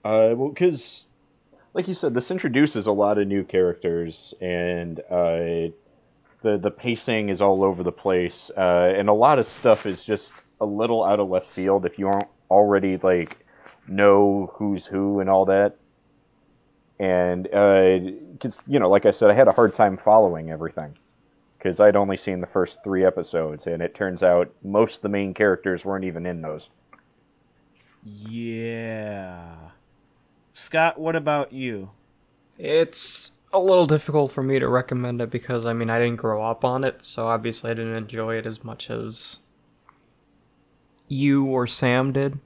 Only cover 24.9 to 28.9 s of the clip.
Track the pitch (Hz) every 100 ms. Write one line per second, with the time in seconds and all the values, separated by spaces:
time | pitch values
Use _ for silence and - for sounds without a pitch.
24.9 | - 101 101 98 92 104 95 95 87 98
25.9 | 98 92 82 87 87 78 78 - _ _
26.9 | - _ _ _ _ _ _ _ _ _
27.9 | _ 104 104 107 117 117 113 117 113 113